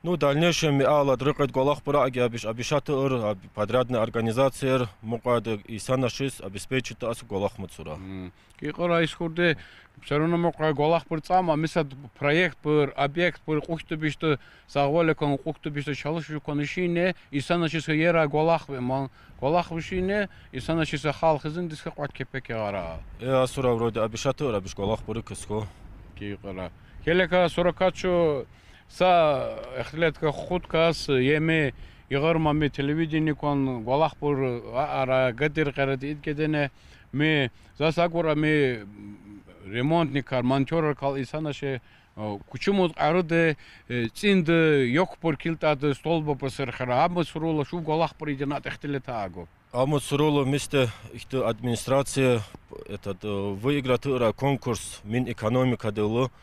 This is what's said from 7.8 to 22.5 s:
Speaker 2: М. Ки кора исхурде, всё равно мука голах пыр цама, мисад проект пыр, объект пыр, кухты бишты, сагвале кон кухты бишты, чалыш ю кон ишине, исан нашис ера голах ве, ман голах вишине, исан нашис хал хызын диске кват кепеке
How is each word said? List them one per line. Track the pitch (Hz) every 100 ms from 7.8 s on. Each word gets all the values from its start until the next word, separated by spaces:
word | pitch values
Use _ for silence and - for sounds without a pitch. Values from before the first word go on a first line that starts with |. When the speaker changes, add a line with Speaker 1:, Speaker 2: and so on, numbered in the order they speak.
| 80 76
Speaker 2:
М. | 95 95 90 _ _ -
Ки | 147
кора | 147 175 170
исхурде, | 165 - 170 160 175 127 - - - -
всё | - 143
равно | 160 170
мука | 170 - 156
голах | 139 147 165 -
пыр | 160
цама, | - 180 180 151
мисад | 160 180 147 135 139 -
проект | 143 160 180 131
пыр, | 151 151 139 131
объект | 143 151 175 -
пыр, | - 151
кухты | - 165 - -
бишты, | 156 139 160 143 - - _
сагвале | 143 143 160 165 151
кон | 147 139
кухты | - 147 160
бишты, | 147 143 135
чалыш | 143 165 147
ю | 151
кон | - 147
ишине, | 143 - 180 170 180 175 -
исан | 143 - 175
нашис | 165 160 151
ера | 156 165 165 151
голах | 147 160 165 -
ве, | 135
ман | 123 131 135 - - -
голах | 131 175 170
вишине, | 165 156 185 185 208 196 - -
исан | 127 - 165
нашис | 156 151 147 139
хал | 160 147
хызын | 151 160 175
диске | 151 -
кват | - 143
кепеке | - 127 135 -